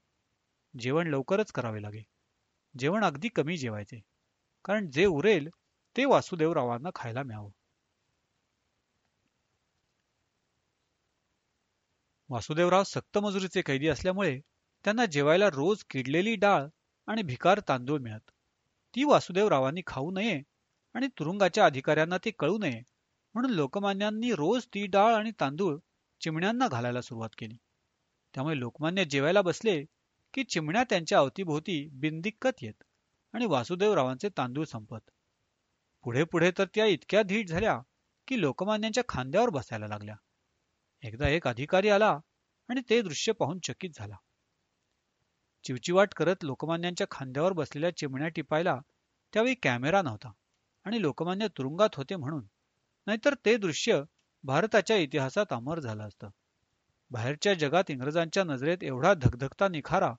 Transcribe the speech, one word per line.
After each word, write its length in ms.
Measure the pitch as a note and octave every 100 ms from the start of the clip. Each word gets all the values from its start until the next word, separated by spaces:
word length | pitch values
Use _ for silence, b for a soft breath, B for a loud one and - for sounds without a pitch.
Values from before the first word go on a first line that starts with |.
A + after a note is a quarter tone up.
| _ _ _ _ _ _ _ C3
जेवण 280 | A#2+ D#3 E3+
लवकरच 440 | C#3 C3 G3 G#3+
करावे 300 | - A#2 G#2+
लागे. 220 | G#2 G#2+ A2 _ _ _ _ _ _ B2+
जेवण 260 | C3+ G#3
अगदी 240 | G3 C#3 A3
कमी 300 | F3+ C#3+ F3
जेवायचे, 440 | B2 G#2+ G2+ A#2 - _ _ _ _ _ -
कारण 260 | G#3 F#3
जे 140 | C3 G3+
उरेल 440 | D3 F#3+ F#3+ D3 - _ _ _ -
ते 80 | C4+
वासुदेवरावांना 840 | E3+ - F3 D#3 D#3+ B2 A#2 E3 -
खायला 280 | A#2+ A2+
मिळावं. 260 | C3+ G#2+ G#2 - _ _ _ _ _ _ _ _ _ _ _ _ _ _ _ _ _ _ _ _ _ _ _ _ _ _ _ _ _ _ _ _ _ _ _ _ _ _ _ _ _ _ _ _ _ _ -
वासुदेवराव 540 | A#2+ - D#3 F3 F#3
सक्त 340 | F#3+ B2+ - G#3
मजुरीचे 440 | G3+ G3 F#3+ F#3+
कैदी 260 | D#3+ C3+ D#3
असल्यामुळे 540 | C3+ F#3 F#3+ F#3+ C3 - _ _ _
त्यांना 220 | G3 A3+ A#3
जेवायला 440 | C#3+ C#3+ E3+ G3+
रोज 340 | C3+ D#3+ G#3+
किडलेली 520 | - C3+ B2+ D#3+ G#3 A3
डाळ 320 | G3+ F3 C#3+ - _ _ -
आणि 140 | A3
भिकार 380 | F3 B2 E3+ G#3 -
तांदूळ 320 | C3 B2 D3+
मिळत. 320 | A#2+ A2 - _ _ _ _ _ _ A#3+
ती 80 |
वासुदेवरावांनी 760 | D4 F#3 - F3+ G#3+ C#3+ C3 F3 -
खाऊ 240 | - D3+
नये 300 | F#3+ A3+ D3+ C#3 _ _ _ _
आणि 140 | A#3 C4
तुरुंगाच्या 580 | - D3+ G3+ F#3 - E3+
अधिकाऱ्यांना 520 | C3+ D#3+ D3+ E3 F3+
ते 140 | A3+
कळू 260 | - D3 G#3+
नये, 240 | F3+ A2+ - _ _ _ _
म्हणून 180 | G#3+ C4
लोकमान्यांनी 800 | F#3+ C#3 G3+ G3+ G3 G#3+ G#3+ B3
रोज 360 | F3+ D3+ A#3+ -
ती 180 | G3+ G3+
डाळ 300 | G3 G#3+ A3
आणि 160 | A3 G#3+
तांदूळ 380 | C3+ D3 G3 D3 - _ _ _
चिमण्यांना 460 | E3 D#3+ F#3+ A#3 B3+
घालायला 340 | A#2+ A#2+ B2
सुरुवात 280 | A#2 A2+ A2 -
केली. 200 | A2+ A#2 _ _ _ _ _ _ _
त्यामुळे 260 | - D3 D3+
लोकमान्य 460 | A#2+ - D#3 F#3+ E3
जेवायला 360 | C#3 C#3+ G3+
बसले 440 | F3+ D3+ A3 D#3+ C#3+ _ _ _ _
की 100 | -
चिमण्या 400 | C4 F3 D3+ G3+
त्यांच्या 360 | B3+ F#3+ D#3+ G3
अवतीभोवती 720 | C3+ - F#3 D3 D#3+ D#3+ D3+
बिनदिक्कत 580 | C3 D#3 D#3+ G3 - C4 -
येत 220 | A2 - _ _ _ _ _
आणि 120 | A3 A#3
वासुदेवरावांचे 840 | C3+ A#2 F3 G#3+ F#3 B2+ B2+ G#3 -
तांदूळ 280 | B2 C3+ D#3+
संपत. 460 | A#2+ G#2+ A2+ - _ _ _ _ _ _ _ _ _
पुढे 200 | A#2+ A#2+
पुढे 280 | E3 F3 F3 F3+
तर 80 | F#3+ G#3
त्या 100 | A3
इतक्या 360 | E3 - F#3+
धीट 260 | G3+ G#3 F#3+
झाल्या 340 | E3 G#3+ B2+ - _ _ _ -
की 140 | B3+
लोकमान्यांच्या 640 | D3+ - F#3+ G#3+ A3 F#3 D#3
खांद्यावर 400 | C3+ C3 E3+ B3
बसायला 380 | C#3+ G#2 A2+ G#2+
लागल्या. 280 | G#2 G#2 G#2+ _ _ _ _ _ _ _ _
एकदा 240 | A#2 A2+ D3
एक 180 | D#3+ C3+
अधिकारी 420 | A#2 C#3+ F#3 G#3
आला 300 | G3+ G#3+ D3+ - _ _ _ -
आणि 120 | B3+ B3
ते 120 | A3+
दृश्य 300 | F#3+ C#3 -
पाहून 280 | A3 C3+ F#3
चकित 300 | - - F#3 D3+
झाला. 200 | G#2 G2 _ _ _ _ _ _ _ _ _ _ _ _ _ _
चिवचिवाट 500 | - B2+ - F3+ G3
करत 220 | - D#3 F#3
लोकमान्यांच्या 640 | D3 C3 D#3 E3 F3 F3 G3+
खांद्यावर 420 | - - C3 F3
बसलेल्या 440 | F3+ C3+ C#3+ E3+ E3+
चिमण्या 300 | D3 C3 D#3+
टिपायला 520 | E3 D3+ D#3 F3+ C3 - _ _ _ _
त्यावेळी 220 | G#3 A#3+ B3+
कॅमेरा 460 | C#3 A#2+ C3+ G3
नव्हता 300 | D#3 G#2+ B2 - _ _ _ _
आणि 180 | G3 A3+
लोकमान्य 460 | D#3+ - F3 F#3+ A3
तुरुंगात 480 | - C3 D#3+ G#3+ D3
होते 200 | C3+ G3
म्हणून, 300 | C3 D#3 G#2 _ _ _ _ _ -
नाहीतर 260 | A3 C#4+ C#4 G#3
ते 120 | A#3
दृश्य 440 | F#3+ C#3 - E3+ C#3 _ _ _
भारताच्या 540 | C3 C#3 G#3+ A3 F#3 A3
इतिहासात 480 | C#3+ C#3+ C3 G3+ G#3
अमर 300 | B2 A#2+ E3+
झालं 280 | B2+ G#2+ G#2
असतं. 220 | - A2+ - _ _ _ _ _ _ _
बाहेरच्या 420 | A#2+ A#2+ D3+ G3+
जगात 300 | F#3+ D3 E3 F#3+
इंग्रजांच्या 540 | C3+ C3 D#3+ E3 G3
नजरेत 340 | F3+ C3 C#3+ F3+
एवढा 320 | D#3+ B2+ D#3+
धगधगता 540 | F#3+ B2 A#2+ C3+ - G3
निखारा 460 | E3 - F3 E3